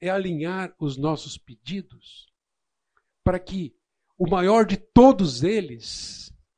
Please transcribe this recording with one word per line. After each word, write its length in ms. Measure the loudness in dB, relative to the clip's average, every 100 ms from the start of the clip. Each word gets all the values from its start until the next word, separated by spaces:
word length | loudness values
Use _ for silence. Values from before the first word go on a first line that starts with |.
é 80 | -4
alinhar 640 | -4 -4 -6 -6 -6 -10 -8
os 180 | -8 -4
nossos 400 | -4 -4 -8 -18
pedidos 960 | -20 -20 -12 -12 -12 -20 -20 -20 -20 _ _ _ _ _ _ _ _ _
para 160 | -2 -2
que 360 | -6 -10 -10 -14 _ _ _ -6
o 120 | -2
maior 360 | 0 2 2 2
de 120 | -2
todos 680 | 4 8 8 6 0 -2
eles 920 | -2 -2 -6 -12 -14 -14 -14 -16 -20 -20 _